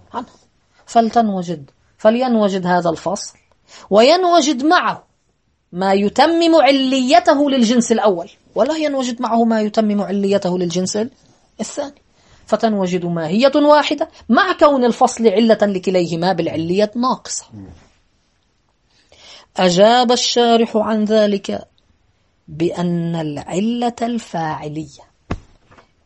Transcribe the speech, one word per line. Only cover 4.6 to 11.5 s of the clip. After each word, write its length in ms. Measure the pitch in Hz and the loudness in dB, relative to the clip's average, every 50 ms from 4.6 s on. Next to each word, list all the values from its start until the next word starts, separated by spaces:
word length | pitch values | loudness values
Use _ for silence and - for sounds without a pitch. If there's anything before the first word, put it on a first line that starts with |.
| 269 | 0
معه 380 | 311 359 320 240 208 - - - _ _ _ _ _ _ _ _ _ _ _ _ _ | 2 2 2 0 -2 -6 -8 -12 _ _ _ _ _ _ _ _ _ _ _ _ _
ما 220 | - 180 196 196 196 | -6 -4 0 0 2
يتمم 640 | 202 202 196 - - 277 320 339 330 339 330 330 | 2 0 0 2 2 2 4 2 2 2 4 4
عليته 920 | 320 269 277 277 269 262 262 269 262 254 247 302 349 349 349 294 277 294 285 | 4 4 4 2 2 0 0 0 0 2 2 2 4 4 4 2 2 2 0
للجنس 420 | 269 262 226 208 254 240 233 - | 2 2 2 2 2 2 2 0
الأول، 380 | 226 208 202 214 180 165 175 - - _ _ _ - | 0 0 2 0 0 -2 -6 -12 -16 _ _ _ -2
ولا 220 | 185 226 277 320 | -2 -2 0 -2
ينوجد 440 | 320 302 294 277 269 247 247 233 240 | -2 -4 -2 -2 -4 -4 -6 -6 -6
معه 220 | 247 220 233 233 233 | -4 -2 0 0 2
ما 180 | 226 226 220 | 2 0 0
يتمم 400 | 214 208 214 226 220 208 208 208 | -2 -2 -2 -2 -2 0 0 -2
عليته 560 | 185 175 196 202 196 196 202 196 196 180 180 | -2 -2 -2 -2 0 0 0 0 0 -2 -2
للجنس 400 | 185 180 175 165 180 185 185 - 208 226 254 - _ _ _ _ _ _ _ | -2 -2 -2 -2 -4 -4 -4 -4 -4 -6 -6 -10 _ _ _ _ _ _ _